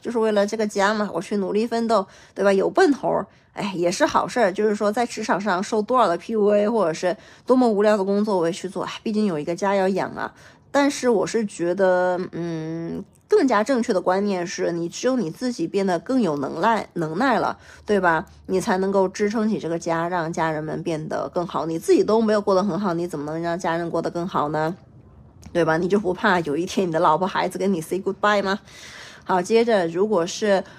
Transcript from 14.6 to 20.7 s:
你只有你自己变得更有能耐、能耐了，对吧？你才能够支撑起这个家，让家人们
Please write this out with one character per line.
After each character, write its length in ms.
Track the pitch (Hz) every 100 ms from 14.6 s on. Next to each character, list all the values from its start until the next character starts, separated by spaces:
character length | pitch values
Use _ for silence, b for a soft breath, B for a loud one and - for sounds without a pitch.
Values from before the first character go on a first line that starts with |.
| 180
你 160 | 170 170
只 180 | - 240
有 80 | 262
你 160 | 165
自 180 | 160 254
己 160 | 240 165
变 220 | 196 196
得 100 | 175
更 220 | - 262
有 140 | 190 147
能 240 | 135 147
耐、 260 | 202 220 - 175
能 220 | 156 160
耐 220 | 269 208
了， 180 | 147 - B B -
对 120 | 202
吧？ 280 | 180 160 - b -
你 120 | 185
才 180 | 175 185
能 120 | 190
够 160 | 196 185
支 220 | 190 208
撑 180 | 226 214
起 100 | 202
这 120 | 160
个 100 | 170
家， 300 | 170 165 170
让 220 | 180 160
家 180 | 170 160
人 100 | 156
们 220 | 156